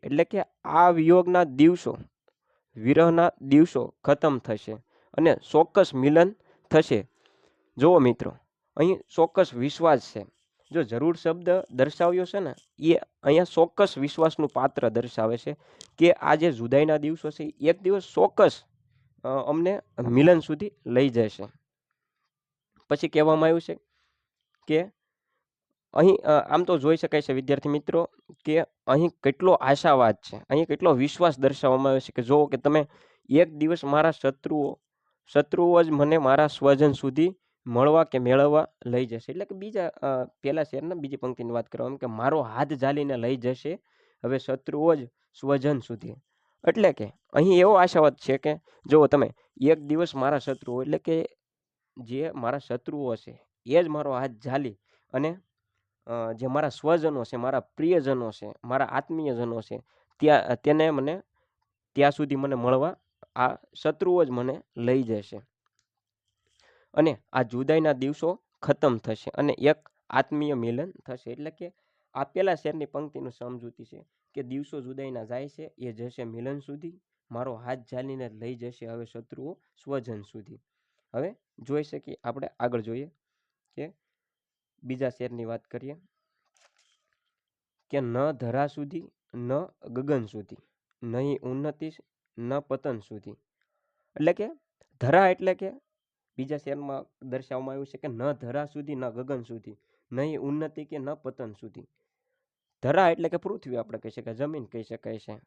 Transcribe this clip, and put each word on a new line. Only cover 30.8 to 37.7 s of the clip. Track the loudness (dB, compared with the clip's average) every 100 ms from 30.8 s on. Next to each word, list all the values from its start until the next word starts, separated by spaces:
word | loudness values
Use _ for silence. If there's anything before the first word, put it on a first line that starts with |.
| 2
વિશ્વાસ | 4 0 2 0 2
દર્શાવવામાં | 0 2 0 2 2
આવ્યો | 0
છે | -2 -4
કે |
જુઓ | 2 4 4
કે | 0
તમે | 2 2 0 _ _ _ 2
એક | 4 4
દિવસ | 0 -2 -2 0
મારા | 2 2
શત્રુઓ, | 0 -4 -4 -4 -2 -4 -6 _ _ _ _ _
શત્રુઓ | 0 2 2 6 6
જ | 4
મને | 2 2 4
મારા | 4 4 2
સ્વજન | 2 4 6 4
સુધી | 2 -2 0 0 -2 _ _
મળવા | -4